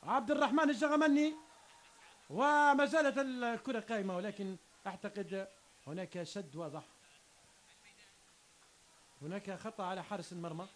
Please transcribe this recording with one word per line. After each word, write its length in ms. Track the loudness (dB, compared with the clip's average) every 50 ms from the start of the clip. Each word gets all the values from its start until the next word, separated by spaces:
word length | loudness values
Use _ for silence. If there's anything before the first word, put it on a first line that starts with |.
| -2
عبد 280 | 0 0 0 2 2
الرحمن 380 | 2 2 4 4 4 4 4 4
الجغمني، 640 | 2 2 2 2 4 4 6 6 6 6 4 2 0 -6 -14 -20 -20 -20 -20 -20 -20 -20 -20 -20 -20 -20 -20 -20 -20 -20 -18 -10
وما 560 | -2 0 2 4 6 6 8 8 8 6 4
زالت 320 | 4 4 4 4 4 2 0
الكرة 640 | -2 -2 -2 -2 -2 -2 -2 -4 -4 -4 -4 -4
قائمة، 360 | -4 -2 -4 -2 -2 -2 -2
ولكن 420 | -2 -4 -4 -6 -6 -8 -8 -8 -10 _ _ _ _ _ -10
أعتقد 600 | -10 -8 -10 -10 -8 -8 -8 -6 -6 -8 -8 -10 -14 -20 _ _ _ -20 _ -10
هناك 360 | -8 -8 -8 -8 -8 -10 -10
شد 320 | -8 -8 -10 -10 -10 -10
واضح، 280 | -10 -10 -8 -10 -12 -14 -16 -20 _ -20 -20 -20 -20 _ _ _ _ _ -20 _ _ _ _ -20 _ _ -20 -20 _ -20 -20 _ _ _ _ _ _ _ _ _ _ _ _ _ _ _ _ _ -20 -20 _ _ _
هناك 300 | -12 -10 -10 -10 -8 -10
خطأ 320 | -12 -10 -10 -12 -10 -8 -6
على 200 | -6 -6 -6 -8
حارس 300 | -8 -8 -10 -8 -10 -10
المرمى. 340 | -8 -8 -8 -8 -10 -12 -14 -16